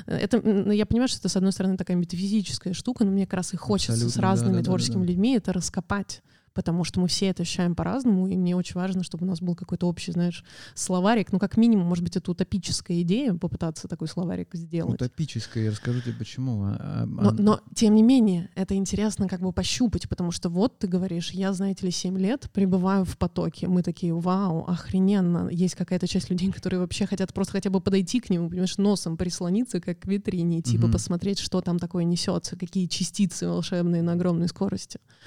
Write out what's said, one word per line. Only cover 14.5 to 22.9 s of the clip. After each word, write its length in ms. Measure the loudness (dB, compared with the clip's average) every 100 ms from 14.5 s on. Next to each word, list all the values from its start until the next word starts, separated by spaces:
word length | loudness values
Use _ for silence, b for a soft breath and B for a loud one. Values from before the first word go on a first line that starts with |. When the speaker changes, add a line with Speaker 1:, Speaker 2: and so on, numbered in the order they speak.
Speaker 1:
сделать. 400 | -10 -6 -4 -2
Speaker 2:
Утопическая, 680 | -2 -4 -4 -6 -6 -6 -2
я 60 | -2
расскажу 280 | -2 -4 -4
тебе, 140 | -4
почему. 480 | -8 -8 -6 -4 -2
А, 120 | -2 -4
а, 280 | -6 -4 -4
Speaker 1:
Но, 240 | 2 2
Speaker 2:
а 20 | 4
Speaker 1:
но, 220 | 4 4 0
тем 200 | 2 6
не 80 | 8
менее, 480 | 8 8 6 2 -2
это 200 | -6 -2
интересно 520 | -2 0 0 -2 -2 -2
как 120 | -2
бы 120 | -2
пощупать, 560 | -2 -2 0 0 0 -4
потому 220 | -2 -2
что 160 | -2 -2
вот 280 | 2 0 0
ты 80 | -2
говоришь: 440 | -2 -2 -4 -6
«Я, 200 | -2 -2
знаете 340 | 0 -2 -2 -2
ли, 60 |
семь 260 | -2 -2 0
лет 320 | 0 -2 -4
пребываю 520 | 0 2 4 4